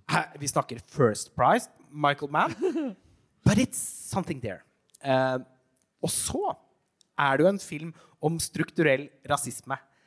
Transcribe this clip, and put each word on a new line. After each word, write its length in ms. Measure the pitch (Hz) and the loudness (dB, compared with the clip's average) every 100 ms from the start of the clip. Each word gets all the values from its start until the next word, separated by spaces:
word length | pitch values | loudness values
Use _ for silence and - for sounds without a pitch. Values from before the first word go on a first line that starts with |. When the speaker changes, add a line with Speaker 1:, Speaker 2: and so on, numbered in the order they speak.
| - | -4
Speaker 1:
Her, 240 | 165 160 | -4 -4
vi 140 | 147 143 | -8 -4
snakker 320 | 151 - 117 | -2 -2 -8
First 500 | - - 120 104 - | -10 2 2 2 -6
Prize, 340 | - 131 220 - _ _ | 2 4 4 0 _ _
Michael 460 | 151 147 143 147 | -2 0 0 -2
Mann. 240 | 151 277 - 359 302 277 190 | 0 0 0 -2 -2 -6 -8
Speaker 2:
<laughs> 0 | _ _ _ _ - | _ _ _ _ 2
Speaker 1:
But 140 | 208 | 4
it's 180 | 254 - - - | 2 -2 -8 -8
something 400 | - 196 170 139 | -8 -6 -6 -6
there. 220 | 113 87 _ _ _ - | -8 -10 _ _ _ -10
Eh, 380 | 139 131 131 127 127 _ _ _ _ _ | 0 2 2 -2 -6 _ _ _ _ _
og 80 | 170 | -4
så 420 | - - 294 392 - _ _ _ _ _ - | -2 -2 -2 -4 -6 _ _ _ _ _ 0
er 180 | 143 135 | 2 4
det 80 | |
jo 60 | 170 | 4
en 100 | 202 | 2
film 320 | - 151 165 - _ - | -6 -10 -12 -14 _ -4
om 200 | 151 165 | -2 -2
strukturell 720 | - - 156 - 156 135 143 _ | -4 -4 -4 2 4 4 0 _
rasisme, 540 | - 143 123 - - 135 _ _ | -2 -2 -2 -8 -8 -10 _ _